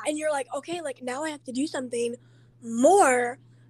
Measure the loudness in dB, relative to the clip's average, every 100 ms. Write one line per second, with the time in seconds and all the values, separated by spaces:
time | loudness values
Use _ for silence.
0 | -4 -4 -2 -4 -4 -10 -8 -8 -8 -8
1 | -8 -6 -6 -8 -8 -4 -4 -4 -6 -4
2 | -4 -6 _ _ _ _ -8 4 6 8
3 | 6 4 -2 -6 _ _ _